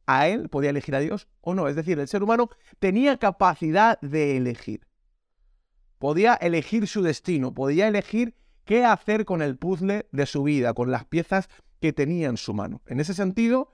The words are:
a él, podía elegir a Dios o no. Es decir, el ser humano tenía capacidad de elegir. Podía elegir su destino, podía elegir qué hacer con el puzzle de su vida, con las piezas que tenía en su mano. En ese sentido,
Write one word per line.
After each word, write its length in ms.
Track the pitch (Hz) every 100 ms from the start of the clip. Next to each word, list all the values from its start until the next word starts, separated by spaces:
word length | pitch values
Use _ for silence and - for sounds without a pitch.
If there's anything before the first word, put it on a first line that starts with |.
| -
a 220 | 135 151
él, 200 | 220 -
podía 220 | 143 143
elegir 240 | 143 -
a 60 | 135
Dios 260 | 151 202 - _
o 140 | -
no. 120 | 185 151
Es 80 |
decir, 240 | 143 160 160
el 80 | 143
ser 160 | 202
humano 280 | 202 233 240 - _ _
tenía 400 | 190 196 285 262
capacidad 800 | 208 180 190 156 160 165 226 226
de 360 | 143 156 147 135
elegir. 500 | 123 120 - 107 - _ _ _ _ _ _ _ _ _ _ _
Podía 360 | 139 151 220
elegir 520 | 240 175 170 - 226 208
su 140 | 214
destino, 520 | 180 143 - 165 127
podía 340 | 123 135 151 214
elegir 460 | 208 - 214 240 - _ _
qué 200 | - 220
hacer 400 | 240 196 - 214
con 160 | 202 175
el 160 | 147 127
puzzle 500 | 165 185 190 208 -
de 140 | 135 139
su 160 | 147
vida, 320 | 143 147 120
con 160 | 110 123
las 160 | 123 -
piezas 420 | 160 165 196 185 - _ _
que 120 | 160
tenía 360 | 143 143 175 151
en 80 | 117
su 160 | -
mano. 300 | 104 98 - -
En 140 | 127
ese 140 | 156
sentido, 560 | 165 190 190 233 254 269